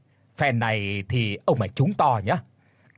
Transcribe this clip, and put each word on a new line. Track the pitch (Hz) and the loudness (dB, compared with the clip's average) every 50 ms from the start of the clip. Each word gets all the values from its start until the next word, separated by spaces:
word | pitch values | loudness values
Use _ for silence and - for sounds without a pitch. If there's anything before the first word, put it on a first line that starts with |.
| _ _ _ _ _ _ _ | _ _ _ _ _ _ _
phen | - 151 139 123 117 | -2 0 0 2 0
này | 117 113 110 107 101 98 101 101 95 - | 0 0 0 -2 -2 -2 -4 -4 -4 -2
thì | 131 127 113 104 101 - - | -2 0 0 -2 -2 -2 0
ông | - 165 131 | 0 0 0
mày | 104 92 | 0 -2
trúng | - - 135 170 208 | 0 0 0 0 2
to | - 170 143 123 110 95 | 2 2 2 2 2 0
nhá. | 104 160 - - - _ _ _ _ _ _ _ _ _ | -2 -2 -2 -4 -8 _ _ _ _ _ _ _ _ _